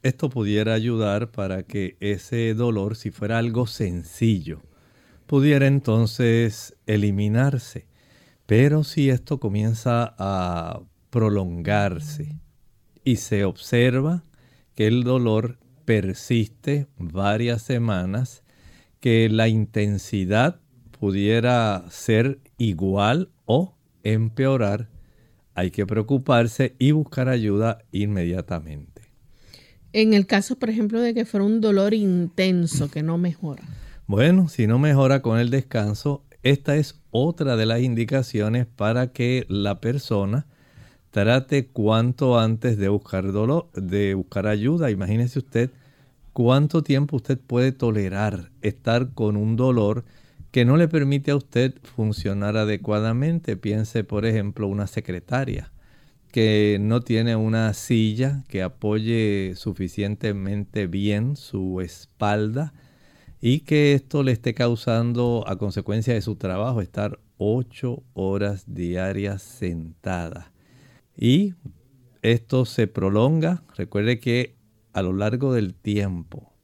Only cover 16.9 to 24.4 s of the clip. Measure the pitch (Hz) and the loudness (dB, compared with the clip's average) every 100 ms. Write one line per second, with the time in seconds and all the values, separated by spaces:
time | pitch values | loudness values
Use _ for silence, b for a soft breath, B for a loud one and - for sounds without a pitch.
16.9 | _ 87 87 101 107 120 117 - 123 117 | _ -8 -2 0 0 -2 -4 -2 -2 0
17.9 | 95 92 104 127 - b b b b b | 0 -2 -4 -6 -8 b b b b b
18.9 | _ 127 113 113 110 113 110 107 110 104 | _ 2 4 4 4 2 2 0 0 0
19.9 | 101 - 104 92 104 139 175 _ _ - | -2 -4 -4 0 2 2 -2 _ _ -20
20.9 | - 101 95 101 113 120 123 113 98 87 | -6 -2 0 2 2 2 2 0 -2 -8
21.9 | - - 110 127 139 _ _ 113 82 95 | -10 0 2 2 -2 _ _ -2 0 0
22.9 | 98 101 147 185 _ - 123 185 _ _ | 2 2 0 -2 _ 0 0 0 _ _
23.9 | _ 107 110 113 113 | _ -2 0 0 0